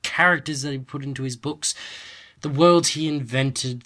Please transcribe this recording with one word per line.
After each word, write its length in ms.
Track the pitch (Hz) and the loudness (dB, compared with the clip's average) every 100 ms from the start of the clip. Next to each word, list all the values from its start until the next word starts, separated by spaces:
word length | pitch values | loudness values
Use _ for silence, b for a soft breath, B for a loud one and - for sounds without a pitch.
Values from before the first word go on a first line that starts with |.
characters 600 | - - 175 165 135 143 | -4 2 4 2 -2 -6
that 100 | 143 | -6
he 40 | 139 | -8
put 240 | 131 143 | -8 -10
into 220 | 139 131 | -8 -6
his 140 | 131 117 | -6 -6
books, 360 | 143 151 - - B B B B B B | -8 -6 -4 -6 B B B B B B
the 80 | 151 | -4
worlds 400 | 139 170 175 165 | 4 6 8 4
he 180 | 151 156 | 0 -2
invented, 760 | 151 123 127 135 131 131 123 | -2 -2 0 0 -2 -6 -8